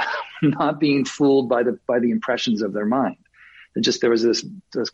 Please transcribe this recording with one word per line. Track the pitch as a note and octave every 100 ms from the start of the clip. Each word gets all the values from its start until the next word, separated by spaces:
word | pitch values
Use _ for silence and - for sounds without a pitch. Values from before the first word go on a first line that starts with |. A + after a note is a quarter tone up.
| - -
<laughs> | - -
not | D3+ D3 D3+ D3
being | D3+ C#3
fooled | B2+ - C#3+ C3+ B2
by | A#2+
the, | B2 G#2+ -
by | A#2+
the | A#2
impressions | A2 A#2+ A#2+ - G#2+
of | G#2+
their | G2+ G#2
mind. | C3 G#2+ - _ _ - - - -
It |
just, | A2+ B2
there | B2
was | A#2
this, | A2+ G#2+ - - -
this | - A2+